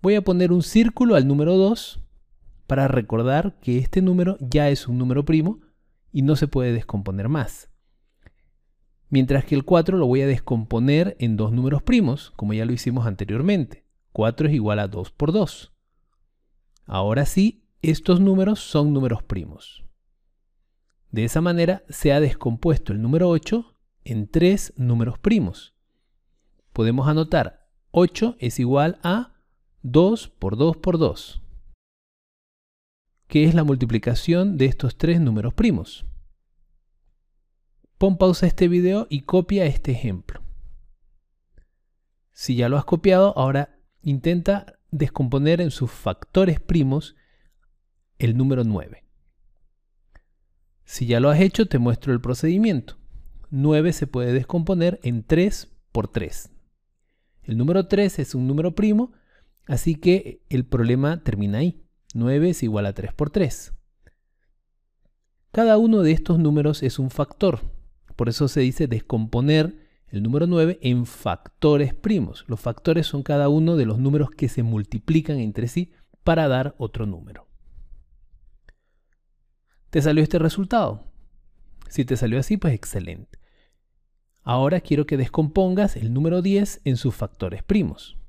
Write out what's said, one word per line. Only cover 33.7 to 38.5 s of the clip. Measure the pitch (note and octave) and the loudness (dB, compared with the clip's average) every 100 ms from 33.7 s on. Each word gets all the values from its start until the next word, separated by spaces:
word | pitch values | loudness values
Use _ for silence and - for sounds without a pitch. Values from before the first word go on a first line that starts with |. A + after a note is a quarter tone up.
| C3+ B2 A#2 A#2+ A#2 - E3+ G3 E3 | 0 0 -2 0 -2 0 2 2 2
de | |
estos | C3 A#2+ C3 - | 0 2 -4 -2
tres | D#3+ E3+ | 0 2
números | D3 G#2+ A2+ | 2 0 -2
primos. | - A3+ B2+ - - - - - _ _ _ _ _ _ _ _ _ _ _ _ _ _ _ _ _ | 2 2 2 -4 -12 -12 -12 -20 _ _ _ _ _ _ _ _ _ _ _ _ _ _ _ _ _
Pon | F#3+ F#3 | 0 4
pausa | F#3 F3 | 2 4
a | |
este | F3+ | 2